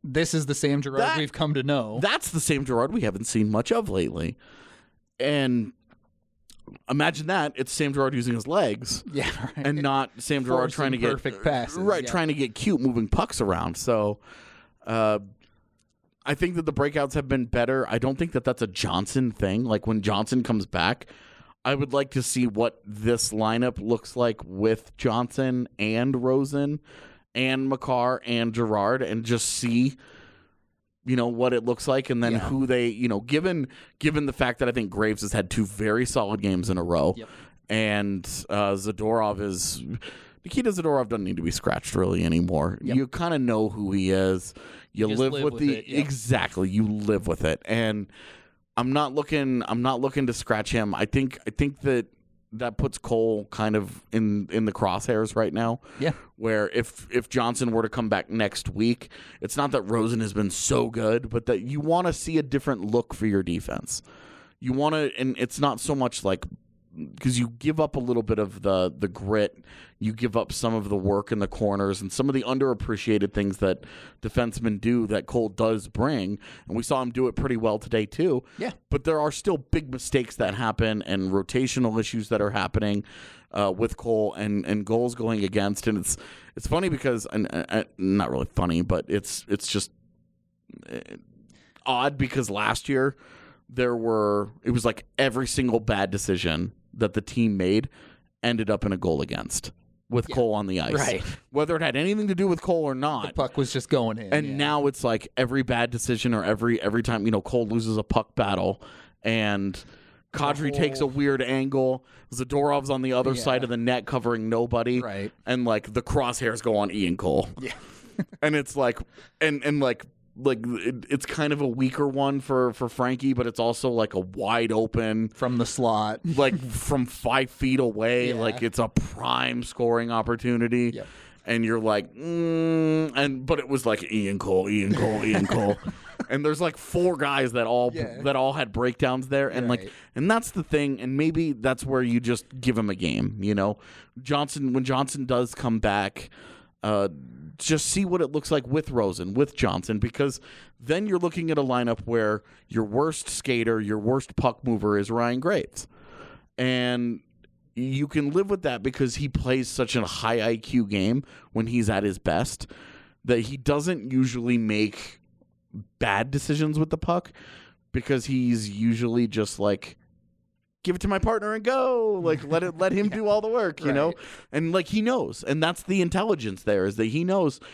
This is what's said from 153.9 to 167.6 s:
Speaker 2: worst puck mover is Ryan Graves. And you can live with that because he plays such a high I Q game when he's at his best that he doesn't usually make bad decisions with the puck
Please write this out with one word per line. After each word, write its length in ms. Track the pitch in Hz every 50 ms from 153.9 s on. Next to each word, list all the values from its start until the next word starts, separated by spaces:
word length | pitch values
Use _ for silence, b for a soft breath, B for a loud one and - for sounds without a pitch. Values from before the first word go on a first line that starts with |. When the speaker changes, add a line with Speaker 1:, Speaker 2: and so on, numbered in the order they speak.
| 107 107
Speaker 2:
worst 360 | 104 113 127 135 - - -
puck 260 | - - 127 120 - -
mover 340 | 127 117 104 104 104 104 101
is 100 | 101 104
Ryan 280 | 113 117 117 120 120 127
Graves. 460 | 131 170 208 156 - - - - - B B B B B B B B B B B B B _
And 640 | - 127 127 127 127 123 123 123 123 120 120 113 85 _ _ _ _ - - _ _ _ _ _
you 320 | 117 127 131 135 135 147
can 220 | 143 151 156 147 143
live 200 | 147 180 196 196
with 120 | 202 185
that 220 | 175 147 123 110 95
because 320 | 135 127 - 139 123 -
he 120 | - 143
plays 400 | 135 - - - 127 131 135 127
such 280 | - - - 127 110 -
a 100 | 123 107
high 420 | 82 - - - 113 117 117 107
I 100 | 117 117
Q 280 | 110 - - - 123 113
game 380 | 98 104 101 92 104 120 139 135 B B B B B
when 160 | B 110 113
he's 220 | 113 120 123 113 101
at 140 | 107 98 101
his 160 | 101 92 -
best 480 | - - 80 85 120 - - - - B B B B B B B B B B B _
that 140 | - 123 117
he 160 | 110 117 139
doesn't 540 | 139 120 147 143 147 147 175 185 147 101 131
usually 460 | 131 131 131 127 117 123 117 123 123 117
make 580 | 113 107 107 107 107 104 101 - - - - - _ _ _ _ _ _ _ _ _ _ - 104 104 _ _ _
bad 320 | - 113 98 101 113 131
decisions 460 | 135 143 - - 151 147 156 151 151
with 120 | 151 156 156
the 80 | -
puck 340 | 156 - - 170 175 - - B B B B B B